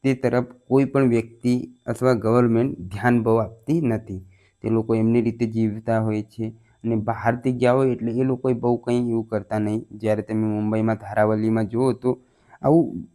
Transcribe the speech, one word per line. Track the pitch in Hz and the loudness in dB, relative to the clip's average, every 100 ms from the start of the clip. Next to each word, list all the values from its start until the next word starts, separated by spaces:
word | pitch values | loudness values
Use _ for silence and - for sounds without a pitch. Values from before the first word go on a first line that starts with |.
તે | 135 | 0
તરફ | 131 123 120 123 - _ | 0 0 0 -2 -10 _
કોઈ | 131 135 | 2 2
પણ | 139 131 | 2 2
વ્યક્તિ | 117 113 - 123 123 - - - | 2 -2 -6 -2 -2 -4 -14 -10
અથવા | 113 127 | -2 2
ગવર્મેન્ટ | 120 107 120 120 117 135 107 | 2 2 2 4 2 0 -4
ધ્યાન | 90 - 123 120 | -10 -2 2 2
બહુ | 113 113 | 4 2
આપતી | 101 - - 160 | 0 -8 -2 0
નથી. | 143 110 - 95 92 _ _ _ | 0 -2 -4 -12 -12 _ _ _
તે | 110 | -2
લોકો | 113 110 113 | 0 2 2
એમની | 113 117 | 4 4
રીતે | 113 117 113 | 2 -2 -4
જીવતા | 110 110 107 110 113 | 0 -2 -2 -2 -2
હોય | 110 107 | 0 -2
છે | 107 - 113 113 _ _ | -6 -10 -10 -10 _ _
અને | 113 113 | -2 -2
બહારથી | 107 113 117 123 131 | -2 -2 -2 -2 -2
ગયા | 123 120 | 0 2
હોય | 127 135 | 4 2
એટલે | 123 113 | 0 -4
એ | 117 | -2
લોકોએ | 131 127 131 | -2 0 -2
બહુ | 117 120 120 | -2 0 -2
કંઈ | 120 120 123 | 0 -2 0
એવું | 113 110 | -2 -2
કરતા | 107 98 107 | -6 -4 -4
નહીં. | 107 110 - | -2 -4 -8
જ્યારે | 104 107 107 | -6 -2 -2
તમે | 104 110 107 | -2 -2 -2
મુંબઈમાં | 107 104 110 110 110 | -2 -2 0 0 -2
ધારાવલીમાં | 101 107 107 107 110 113 107 | -4 0 2 2 0 0 0
જુઓ | 113 131 | 0 0
તો | 113 127 127 _ _ _ - | 0 -2 -4 _ _ _ -4
આવું | - 160 139 - - | 2 2 2 -6 -14